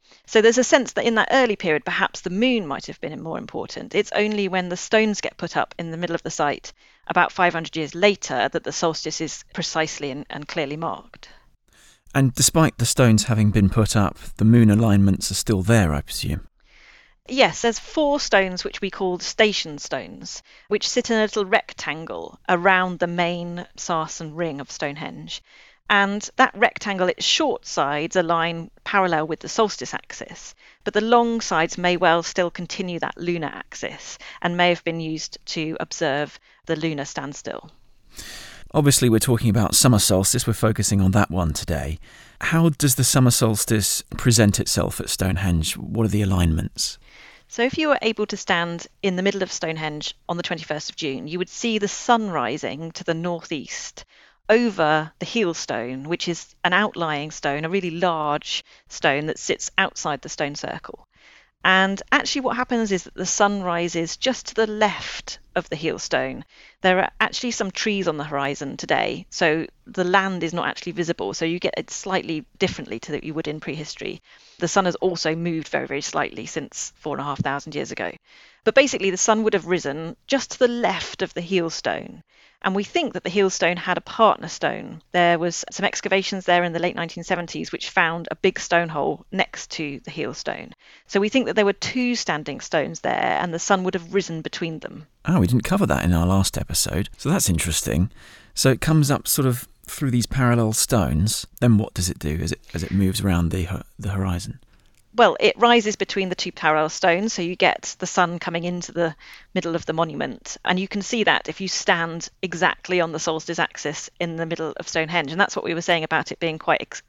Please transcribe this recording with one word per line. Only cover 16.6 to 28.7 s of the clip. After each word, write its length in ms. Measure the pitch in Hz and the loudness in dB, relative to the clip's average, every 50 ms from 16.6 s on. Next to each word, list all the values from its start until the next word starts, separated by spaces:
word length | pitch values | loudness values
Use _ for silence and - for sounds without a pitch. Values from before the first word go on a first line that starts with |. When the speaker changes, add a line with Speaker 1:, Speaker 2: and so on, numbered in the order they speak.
| _ _ _ - - - - - _ _ _ _ _ - | _ _ _ -20 -20 -20 -20 -20 _ _ _ _ _ -6
Speaker 1:
Yes, 320 | 254 269 240 226 - - | 2 2 2 2 2 0
there's 180 | - 233 220 - | 0 0 -2 -2
four 400 | - - - 320 302 285 285 285 | -8 -6 -2 0 2 2 2 0
stones 440 | - - - 196 190 185 180 180 - | 0 2 4 4 4 2 -2 -6 -8
which 180 | 202 - - | -8 -8 -6
we 80 | - 190 | -6 -6
call 300 | - - 196 185 180 175 | -4 -2 -2 -2 -2 -4
station 580 | - - - - 220 214 196 - - 165 147 143 | -6 -6 2 2 2 4 2 -2 -6 -8 -10 -10
stones, 640 | - - 156 135 98 - - - - - - - _ _ - - _ - | -10 -8 -8 -8 -8 -10 -14 -16 -14 -14 -14 -16 _ _ -20 -18 _ -4
which 220 | 208 214 - - | -2 -2 -2 0
sit 220 | - 247 233 - | -2 -2 0 0
in 60 | 233 220 | 2 2
a 40 | |
little 240 | 214 208 - 220 202 | 2 0 0 -2 -2
rectangle 920 | 185 202 208 - - - - - 151 147 160 165 - 95 85 82 - - - _ - | 2 2 2 2 0 -12 -10 -8 -8 -8 -8 -8 -10 -10 -10 -10 -12 -14 -12 _ 0
around 480 | 185 175 175 196 190 185 185 185 180 165 | 0 4 4 4 4 4 4 0 -2 -2
the 100 | 175 175 | -2 -2
main 580 | 175 175 175 170 175 175 175 175 175 175 175 - - - | 0 0 0 0 -2 -4 -6 -8 -8 -10 -12 -14 -14 -14
sarsen 580 | - - 175 160 156 156 - - 170 156 151 | -6 -4 -2 -2 -2 -4 -8 -10 -12 -10 -6
ring 240 | 165 175 165 139 139 | -6 -6 -6 -6 -8
of 120 | 135 - | -10 -12
Stonehenge. 680 | - - 160 143 143 151 143 - - - 160 165 - - _ _ _ - - - _ _ _ - | -10 -8 -6 -6 -6 -8 -10 -12 -12 -12 -14 -12 -12 -14 _ _ _ -20 -20 -20 _ _ _ 0
And 400 | 214 202 202 196 202 208 - - - - | 2 2 2 2 -2 -4 -8 -6 2 2
that 200 | - - - 196 | 2 2 4 2
rectangle, 500 | 233 - - - - 208 196 185 185 180 | 2 2 2 0 -6 -6 -2 0 0 0
its 160 | - - - | 0 -2 0
short 420 | - - - 320 269 - - - | 0 2 2 2 0 0 -2 -6
sides 500 | - - 170 147 139 147 147 156 165 - | -6 -2 0 0 0 0 -2 -2 0 0
align 560 | 190 170 165 170 165 165 170 170 170 165 - | 0 2 2 2 2 2 0 -2 -4 -8 -12